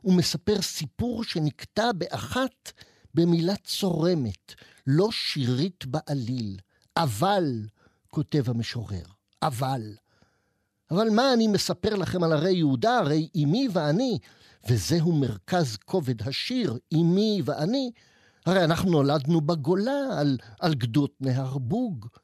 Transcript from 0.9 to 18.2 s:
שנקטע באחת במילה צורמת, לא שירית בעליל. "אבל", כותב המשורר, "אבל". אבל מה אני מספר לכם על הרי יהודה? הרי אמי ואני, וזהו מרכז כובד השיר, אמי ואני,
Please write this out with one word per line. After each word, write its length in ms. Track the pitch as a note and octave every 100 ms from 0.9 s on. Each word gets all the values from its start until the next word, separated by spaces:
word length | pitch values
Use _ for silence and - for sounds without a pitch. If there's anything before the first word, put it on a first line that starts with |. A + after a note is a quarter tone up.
| - A#3 A3+
שנקטע 680 | A3+ E3+ D3+ - - - A#3
באחת 800 | F#3+ - B2+ G#2 B3 C4 _ - - - _ _
במילה 420 | D3 E3+ E3+ E3+ G3+
צורמת, 960 | - - G3 E3 E3+ E3+ A#2 F#2 - - - - -
לא 220 | D3 G#3
שירית 760 | A3 - D3+ B2 B2+ F#3 - C3
בעליל. 720 | D3 - C#3 A2+ B2+ G#2+ F#2+ _ _ _ -
"אבל", 720 | D#3+ G#2 F#3 G3+ D#3 A#2 G#2+ _ _ _ _
כותב 420 | - C#3+ D3+ B2
המשורר, 540 | A#2 A2 A#2+ F#2+ F#2+ D#2 _ _ _
"אבל". 520 | D#3 A#2+ C3 C3+ G#2+ G2+ _ _ _ _ _ _ _ _ _
אבל 200 | F3 A3+
מה 220 | G#3 C4+
אני 160 | A#3+ A3
מספר 460 | G3 - B3 G#3
לכם 280 | G#3 E3 F3+
על 100 | E3
הרי 200 | D#3 F3+
יהודה? 460 | F3+ D3+ B2+ G#3+ B3
הרי 300 | D3+ D#3 D#3+ D#3+
אמי 320 | C#3+ G#3 C4+
ואני, 460 | F3+ D3+ E3 C4 E3+ - _ - _ -
וזהו 440 | A#2+ - E3+ E3
מרכז 640 | D#3+ C3 G2+ - F3+ C#3 G#2+
כובד 460 | - F#3 C3 A2+
השיר, 560 | G#2+ C3 - B3+ F#3 B2 _
אמי 480 | D#3+ E3+ F#3 A3 G3+
ואני, 460 | B2 - D#3+ C4+ B3+ - _ _